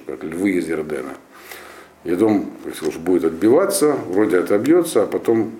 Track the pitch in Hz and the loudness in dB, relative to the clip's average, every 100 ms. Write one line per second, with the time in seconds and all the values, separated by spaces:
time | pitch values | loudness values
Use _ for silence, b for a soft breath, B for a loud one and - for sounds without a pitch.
0 | - 67 78 82 101 90 80 78 76 71 | -12 -12 -10 -2 -2 0 -2 -4 -4 -8
1 | 67 67 - B B B B B B _ | -10 -14 -18 B B B B B B _
2 | - 90 110 101 - - - - 78 80 | -4 2 2 2 -2 -10 -14 -8 -6 -4
3 | 82 90 80 80 104 147 196 - 151 139 | 0 2 2 2 4 4 2 2 2 0
4 | - 92 107 90 85 101 127 175 165 156 | -2 0 2 2 2 0 4 2 2 0
5 | - 98 - 113 95 | 0 0 0 2 0